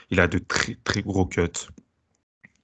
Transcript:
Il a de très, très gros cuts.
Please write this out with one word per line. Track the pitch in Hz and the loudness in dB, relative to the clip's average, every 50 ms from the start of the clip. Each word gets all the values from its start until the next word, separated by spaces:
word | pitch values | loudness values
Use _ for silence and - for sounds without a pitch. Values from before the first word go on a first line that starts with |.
| - - | -8 0
Il | 90 90 | 4 4
a | 87 80 | 4 4
de | - 92 | 4 0
très, | - - - - - - - - - | -2 -2 -2 -2 -2 -2 -6 -6 -4
très | - - 101 98 | -2 -2 -2 -2
gros | 101 95 95 92 92 | 0 2 2 2 2
cuts. | - 98 85 82 - - - - - - - _ _ _ _ _ _ _ _ _ _ _ _ _ _ _ | 2 0 0 0 -2 -6 -12 -12 -16 -20 -20 _ _ _ _ _ _ _ _ _ _ _ _ _ _ _